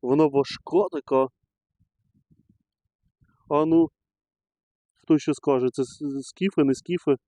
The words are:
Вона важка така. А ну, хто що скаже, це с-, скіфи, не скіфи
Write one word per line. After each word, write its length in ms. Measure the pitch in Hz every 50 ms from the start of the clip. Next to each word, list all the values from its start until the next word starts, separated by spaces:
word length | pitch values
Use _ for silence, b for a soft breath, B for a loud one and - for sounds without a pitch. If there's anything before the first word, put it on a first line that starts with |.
| -
Вона 240 | 123 131 147 156
важка 600 | 151 139 139 139 - - - _ - - 180 202 185 -
така. 360 | 151 - - 139 131 131 131 _ _ _ _ _ _ _ _ _ _ _ _ _ _ _ _ _ _ _ _ _ _ _ _ _ _ _ _ _ _ _ _ _ _ _ _ _ _ _ _ _ _ _ _
А 160 | 151 143 156
ну, 260 | 160 165 165 165 156 _ _ _ _ _ _ _ _ _ _ _ _ _ _ _ _ _ _ _ _ _
хто 240 | _ _ _ 160 151
що 160 | - - 147
скаже, 340 | - - - 139 127 123 127 120
це 100 | - 135
с-, 400 | - - - 151 143 139 139 131
скіфи, 420 | - - - 180 196 - - 151
не 100 | 139 135
скіфи 420 | - - - 175 175 - - 139 127 _